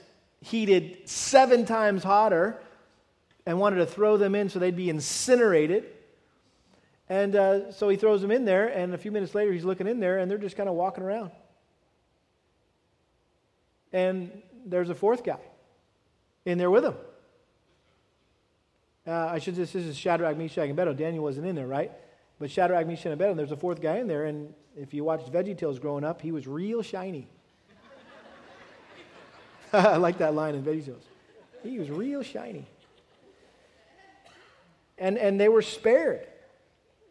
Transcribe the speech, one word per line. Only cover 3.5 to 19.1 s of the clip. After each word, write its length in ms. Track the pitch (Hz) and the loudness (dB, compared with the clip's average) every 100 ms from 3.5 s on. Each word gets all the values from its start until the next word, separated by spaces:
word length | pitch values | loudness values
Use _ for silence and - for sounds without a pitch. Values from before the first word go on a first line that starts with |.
| 175 | 0
wanted 180 | 202 185 | 2 2
to 80 | 170 | 0
throw 320 | 196 214 214 | 2 4 4
them 180 | 196 202 | 4 0
in 140 | 196 | -2
so 80 | 185 | -2
they'd 180 | 180 175 | -2 0
be 140 | 180 | -2
incinerated. 960 | 156 139 - - 247 226 165 151 202 - - _ _ _ _ _ _ _ _ _ _ - | -4 -4 -4 2 4 6 4 4 0 -4 -12 _ _ _ _ _ _ _ _ _ _ -4
And, 280 | 190 202 202 | -2 2 4
uh, 360 | 190 196 208 | 4 2 0
so 160 | 196 208 | -2 0
he 80 | 196 | 4
throws 240 | 220 202 | 4 4
them 100 | 196 | 2
in 140 | 240 233 | 0 4
there, 220 | 185 226 | 2 2
and 280 | 190 180 180 | -2 -4 -6
a 20 | |
few 140 | 208 | -6
minutes 240 | 208 185 208 | -6 -2 0
later 180 | 208 | 0
he's 120 | 180 180 | 0 -2
looking 200 | 185 190 | -2 -4
in 120 | 240 | -2
there, 180 | 180 190 | 0 0
and 140 | 185 | -2
they're 80 | 208 | -4
just 160 | 202 196 | -6 -6
kinda 180 | 196 | -4
walking 300 | 170 185 185 | -2 -2 -4
around. 260 | 185 220 185 - _ _ _ _ _ _ _ _ _ _ _ _ _ _ _ _ _ _ _ _ _ _ _ _ _ | -6 -6 -8 -14 _ _ _ _ _ _ _ _ _ _ _ _ _ _ _ _ _ _ _ _ _ _ _ _ _
And 480 | 185 185 185 175 208 - 233 233 | -2 0 -2 -8 -14 -20 -20 -6
there's 240 | 180 175 | -4 -2
a 60 | 156 | 0
fourth 280 | 202 240 | 0 0
guy 160 | 185 135 - _ _ _ _ _ _ _ _ _ 185 | -4 -8 -12 _ _ _ _ _ _ _ _ _ -4
in 120 | 175 | 0
there 140 | 180 | 4
with 120 | 208 | 4
him. 120 | 294 - - - _ _ _ _ _ _ _ _ _ _ _ _ _ _ _ _ _ _ | 2 -4 -12 -20 _ _ _ _ _ _ _ _ _ _ _ _ _ _ _ _ _ _
Uh, 60 | - | -8